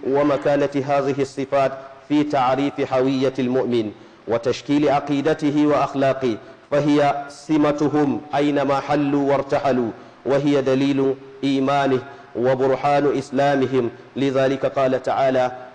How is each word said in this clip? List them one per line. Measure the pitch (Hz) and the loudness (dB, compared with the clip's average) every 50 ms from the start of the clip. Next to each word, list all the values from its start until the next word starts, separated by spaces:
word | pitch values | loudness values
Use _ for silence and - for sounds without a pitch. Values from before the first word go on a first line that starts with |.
| - | -2
ومكانة | 123 135 139 147 147 139 135 - 147 143 143 143 139 - 143 131 | 0 0 2 2 2 0 0 0 0 2 2 0 0 -2 -4 -2
هذه | 143 143 143 135 139 135 139 | 0 0 0 0 0 -2 -2
الصفات | 139 135 - 139 135 135 143 139 135 131 131 - - - - - - - | -4 -4 -4 -10 -6 -2 0 0 0 0 -2 -6 -14 -18 -20 -20 -6 -2
في | 147 147 147 | 0 0 0
تعريف | 147 - 135 123 127 131 135 143 143 - - 135 - 131 | 2 0 0 2 2 0 0 -2 -4 -2 -4 -4 0 0
هوية | 131 131 135 139 131 135 131 127 - | 0 2 2 0 0 0 0 0 0
المؤمن | 127 123 127 131 110 120 120 117 107 104 101 - - - - - - 98 | -2 0 0 0 0 0 0 0 -2 -2 -8 -12 -20 -20 -20 -16 -6 -4
وتشكيل | 113 117 - 131 117 - - - 143 147 151 139 | -4 -2 0 -2 -4 -4 -2 0 0 2 2 2
عقيدته | 135 143 143 147 147 139 135 160 156 156 156 147 147 151 151 | 2 0 0 -2 -4 -2 0 0 -2 0 0 0 2 2 2
وأخلاقه، | 147 147 131 139 135 - 139 135 135 131 - 135 123 107 101 - - - - - - | 2 2 2 0 -2 -2 0 0 0 0 0 -2 -4 -4 -4 -10 -18 -20 -20 -8 -2
فهي | 143 147 143 151 143 147 143 139 135 - - - | -2 0 2 4 4 4 4 2 0 -2 -6 -10
سمتهم | - - - - 156 156 151 151 147 - 156 139 139 151 147 139 120 - - - - | -16 -18 -4 0 2 2 2 2 2 0 0 0 2 2 2 0 0 -4 -6 -4 -2
أينما | 143 147 147 143 143 139 135 139 135 | 0 0 2 0 0 0 0 0 -2
حلوا | - - 147 151 147 139 143 143 139 139 | 0 -2 0 0 0 0 0 0 2 2
وارتحلوا، | 143 139 139 139 147 131 120 139 127 123 120 110 95 - - - - - - | 0 0 0 -2 -2 0 0 0 0 0 0 -2 -6 -10 -18 -20 -20 -8 -2
وهي | - 139 135 139 147 143 139 | 0 0 2 2 2 2 2
دليل | 127 135 131 131 139 139 139 135 135 135 131 135 - - - - - | 2 2 2 2 2 0 2 2 2 0 0 -2 -8 -20 -12 -6 -2
إيمانه | 139 135 135 135 135 143 143 139 135 131 123 120 - - - - - - | -2 0 0 0 0 0 0 2 2 0 0 -2 -8 -18 -20 -20 -12 -6
وبرهان | 104 120 127 131 127 135 131 131 127 - 147 143 143 143 143 117 135 | -2 0 0 2 2 2 0 0 2 2 2 2 4 2 2 0 0
إسلامهم. | 131 - 127 135 139 143 143 135 131 123 135 127 117 113 - - - - - | -4 -2 -2 0 2 2 2 2 0 0 0 0 0 -2 -6 -10 -20 -12 -4
لذلك | 120 135 139 127 135 135 131 135 135 - | -2 -2 0 2 2 2 2 0 0 -2
قال | 135 - 139 135 131 131 123 | -2 0 0 0 2 0 0
تعالى | - 135 110 113 135 135 131 127 127 123 - - - - | -2 -2 -2 0 0 2 2 2 0 0 -4 -8 -16 -18